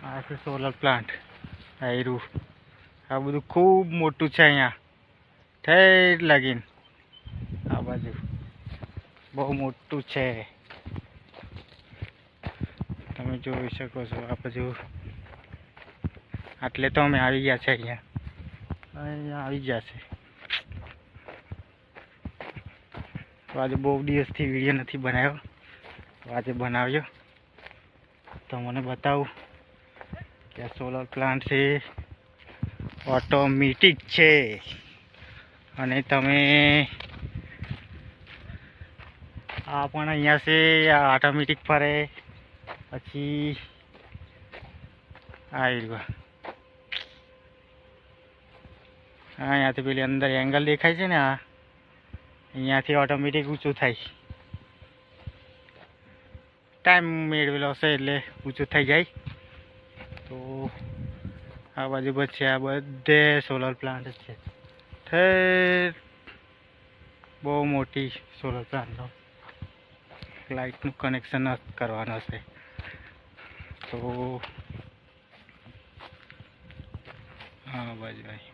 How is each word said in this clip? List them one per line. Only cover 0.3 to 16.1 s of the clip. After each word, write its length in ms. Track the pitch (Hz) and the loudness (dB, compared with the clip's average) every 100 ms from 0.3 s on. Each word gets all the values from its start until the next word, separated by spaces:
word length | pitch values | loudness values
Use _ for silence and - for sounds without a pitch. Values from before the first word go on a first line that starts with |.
| 143 | -12
સોલર 300 | 151 135 135 131 | -8 -4 -4 0
પ્લાન્ટ. 280 | 143 123 110 - - - - - - - | 2 2 -2 -12 -14 -20 -18 -18 -20 -6
આ 80 | 127 123 | -2 -2
એરું, 240 | 123 120 - - - - _ - - _ - | -2 -4 -6 -12 -12 -20 _ -20 -20 _ -6
આ 100 | 135 | -4
બધું 260 | 139 143 - | -2 -6 0
ખૂબ 360 | 170 185 190 180 165 | 6 8 6 4 0
મોટું 300 | 160 - 156 | 0 2 0
છે 60 | - | 8
અહીંયા, 340 | 151 143 123 - _ _ _ _ _ _ _ _ | 8 8 2 0 _ _ _ _ _ _ _ _
ઠેઠ 600 | - 175 190 185 185 170 165 | 6 8 10 10 8 4 6
લાગીને 340 | 143 131 120 - _ _ _ _ - - - - - - | 6 6 -2 -6 _ _ _ _ -20 -16 -12 -10 -8 -4
આ 80 | 127 123 | -4 -4
બાજુ 240 | 123 117 - - - - - - - - - - - - | -6 -8 -8 -10 -10 -14 -18 -16 -16 -14 -16 -18 -20 -14
બહુ 180 | 135 139 139 | -6 -4 -2
મોટું 400 | 135 123 _ 147 - | -4 -8 _ -8 -6
છે, 140 | 143 127 113 107 - _ - - - - - - - - - - - - - - _ _ _ - - - - - - - | -2 -2 -4 -12 -20 _ -18 -14 -14 -14 -20 -20 -20 -20 -20 -20 -20 -20 -18 -18 _ _ _ -14 -10 -10 -8 -10 -10 -12
તમે 200 | - 127 127 | -8 -6 -6
જોઈ 260 | 131 127 127 - | -6 -6 -6 -8
શકો 220 | 131 131 117 | -10 -10 -8
છો. 80 | 117 120 | -8 -6
આ 60 | 123 | -6
બાજુ 220 | 123 120 123 120 - - - - - - - - - - - - - | -6 -6 -6 -8 -14 -14 -14 -16 -20 -20 -20 -20 -20 -20 -20 -10 -10